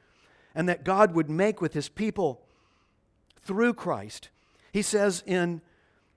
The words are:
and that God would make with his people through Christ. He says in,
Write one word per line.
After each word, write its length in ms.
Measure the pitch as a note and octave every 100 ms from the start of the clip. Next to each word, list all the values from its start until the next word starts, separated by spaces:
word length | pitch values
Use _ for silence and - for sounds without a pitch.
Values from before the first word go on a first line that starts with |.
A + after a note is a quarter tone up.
| _ _ _ _ _ -
and 120 | F3+
that 160 | E3+ F3+
God 280 | F#3+ G#3
would 160 | E3 D3+
make 320 | D#3 G#3 G#3+
with 120 | E3
his 160 | D3+ -
people 520 | - G#3+ G#3 D#3+ A#2+ _ _ _ _ _ _ _ _ _ _
through 320 | - G3 A#3+
Christ. 560 | - F3 A#2+ G#2 - - _ _ _ _
He 100 | G3+
says 400 | G3+ G#3+ G3+ F3 -
in, 340 | F3+ F3 E3 - _ _ _ _